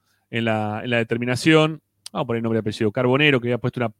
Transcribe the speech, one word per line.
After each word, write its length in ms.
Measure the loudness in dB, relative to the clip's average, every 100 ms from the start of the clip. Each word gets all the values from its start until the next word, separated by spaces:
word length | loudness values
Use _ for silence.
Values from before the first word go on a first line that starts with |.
| _ _ _
en 140 | -4 0
la, 360 | 0 -2 -4
en 60 | -2
la 80 | -2
determinación. 840 | 0 -2 -2 0 4 4 4 -2 _ _ -10
Vamos 140 | -6 -4
a 20 |
poner 140 | -2
nombre 160 | -2 -2
y 40 |
apellido. 300 | -2 -2 -2
Carbonero, 480 | 0 2 4 4 2
que 100 | 0
había 100 | -2
puesto 200 | -4 -4
una, 140 | -6